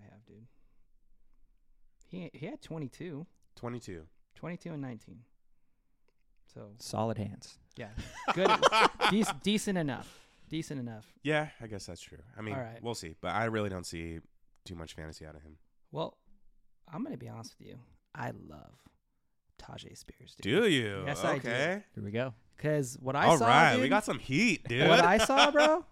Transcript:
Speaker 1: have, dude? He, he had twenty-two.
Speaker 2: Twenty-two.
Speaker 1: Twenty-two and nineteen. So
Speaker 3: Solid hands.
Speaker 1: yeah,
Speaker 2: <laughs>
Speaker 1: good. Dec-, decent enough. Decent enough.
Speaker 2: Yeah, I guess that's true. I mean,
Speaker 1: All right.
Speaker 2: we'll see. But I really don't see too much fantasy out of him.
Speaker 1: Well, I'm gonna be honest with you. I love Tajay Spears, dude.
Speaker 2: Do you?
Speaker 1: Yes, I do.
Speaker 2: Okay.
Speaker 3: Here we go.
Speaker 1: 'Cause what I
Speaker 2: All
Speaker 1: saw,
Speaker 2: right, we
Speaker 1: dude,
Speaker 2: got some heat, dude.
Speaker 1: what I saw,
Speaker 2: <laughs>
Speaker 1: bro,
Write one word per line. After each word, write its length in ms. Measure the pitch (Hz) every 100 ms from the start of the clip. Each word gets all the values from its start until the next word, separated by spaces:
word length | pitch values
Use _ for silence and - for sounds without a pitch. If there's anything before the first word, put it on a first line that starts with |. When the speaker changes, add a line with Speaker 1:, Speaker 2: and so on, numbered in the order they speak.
| 104
Speaker 1:
have, 140 | 104 113
dude? 200 | 104 120 _ - - - _ _ - - - - _ _ - - _ -
He, 220 | 180 170
he 140 | - 160
had 140 | 302
twenty-two. 680 | - 160 135 - 170 139 175 _ _ -
Speaker 2:
Twenty-two. 460 | 120 120 - 87 78 _ _
Speaker 1:
Twenty-two 380 | - 165 175 170
and 100 | 151
nineteen. 380 | 131 113 - 92 120 _ _ _ _ _ _ _ _ _ _ _ -
So 180 | 120 107 107
Speaker 3:
Solid 400 | - 104 113 107
hands. 400 | 104 98 - - _ -
Speaker 1:
yeah, 140 | 117 - -
Speaker 2:
<laughs> 240 | - -
Speaker 1:
good. 140 | 170 190
Dec-, 920 | 302 523 220 196 - 208 202 208 143
decent 360 | 190 214 - 185
enough. 400 | 147 113 107 - - _ -
Decent 320 | 156 160 143
enough. 260 | 120 110 - _
Speaker 2:
Yeah, 260 | 143 151 151 -
I 80 | 113
guess 180 | 101 -
that's 140 | 85
true. 180 | - 80 107 -
I 40 |
mean, 120 | 107 131
Speaker 1:
All 40 |
right. 220 | 117 113
Speaker 2:
we'll 140 | 117 113
see. 180 | 85 78
But 160 | 90 95
I 80 |
really 260 | 113 110 104
don't 160 | 92 87
see 320 | 85 82 82 - _ _ _
too 100 | -
much 200 | 85 80
fantasy 300 | - 78 78
out 120 | 78 76
of 60 |
him. 140 | 78 76 _ _ _
Speaker 1:
Well, 260 | 147 - - _ - - _ _ _ -
I'm 120 | 160
gonna 120 | 294 147
be 120 | 117
honest 260 | 113 123 -
with 100 | 98
you. 80 | 127 123 _ _
I 180 | - 120 110 -
love 260 | 151 - - _ _ _ _ _ _ _ -
Tajay 340 | - - - -
Spears, 380 | - - - -
dude. 220 | 98 156
Speaker 2:
Do 60 | 226
you? 360 | 143 107 98 95
Speaker 1:
Yes, 180 | -
I 100 | 104 139
do. 100 | 120
Speaker 2:
Okay. 360 | 120 156 202 -
Speaker 3:
Here 100 | -
we 60 | 101
go. 240 | 110 131 113 _ -
Speaker 1:
'Cause 400 | 147 151 127 135
what 140 | 127 135
I 100 | 165
Speaker 2:
All 120 | 160
Speaker 1:
saw, 80 | -
Speaker 2:
right, 300 | 139 160 120
we 60 |
Speaker 1:
dude, 80 | -
Speaker 2:
got 140 | 208
some 140 | - 135
heat, 460 | - 139 233 156 -
dude. 180 | 120 165
Speaker 1:
what 120 | 170
I 160 | 170 220
saw, 320 | 220 269 294
Speaker 2:
<laughs> 20 |
Speaker 1:
bro, 320 | 294 302 330 -